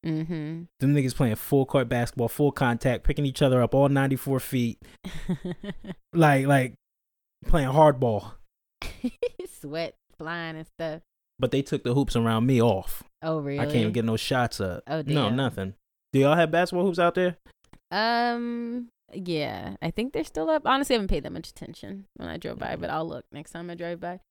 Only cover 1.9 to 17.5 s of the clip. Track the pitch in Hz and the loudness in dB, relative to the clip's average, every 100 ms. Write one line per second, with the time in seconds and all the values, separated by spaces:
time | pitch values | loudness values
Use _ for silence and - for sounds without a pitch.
1.9 | 123 120 - 113 - 147 - 131 120 135 | 0 -2 -2 -4 2 0 2 0 2 0
2.9 | 117 - 143 143 127 139 127 120 135 139 | 0 0 0 -2 2 4 4 4 4 4
3.9 | 139 135 131 - 135 - 131 120 - - | 4 2 0 0 -4 -2 -2 -2 -4 -16
4.9 | - 185 - - 175 180 175 202 - 202 | -18 -12 -10 -6 -6 -6 -10 -10 -12 -12
5.9 | 180 _ 170 156 139 135 139 127 - _ | -16 _ 4 4 4 4 2 2 -8 _
6.9 | _ _ _ _ _ - - 135 139 156 | _ _ _ _ _ 2 4 4 6 6
7.9 | 131 127 104 - - - _ _ _ - | 6 0 0 -4 -18 -20 _ _ _ -12
8.9 | - 247 - 494 - 370 - 147 156 165 | -8 -8 -6 -8 -8 -16 -14 -10 -8 -8
9.9 | - _ _ 156 170 165 160 160 _ 165 | -10 _ _ -10 -8 -8 -10 -14 _ -8
10.9 | 160 _ _ _ _ 123 135 139 147 - | -8 _ _ _ _ -2 0 -2 -4 0
11.9 | 123 139 120 117 113 123 127 120 95 - | 0 2 2 2 2 4 4 4 2 -2
12.9 | - - _ 160 160 143 139 - 123 110 | -8 -10 _ -6 -4 -4 -4 0 2 2
13.9 | 113 113 110 - 131 123 - 98 90 - | 0 0 -2 0 0 0 -2 -6 -6 -6
14.9 | 156 143 151 110 120 135 - 95 98 _ | -6 0 0 2 2 0 -2 -8 -10 _
15.9 | _ _ 135 139 160 160 165 175 175 190 | _ _ 4 4 6 4 4 2 2 0
16.9 | 170 175 175 180 170 _ | 4 2 4 0 -2 _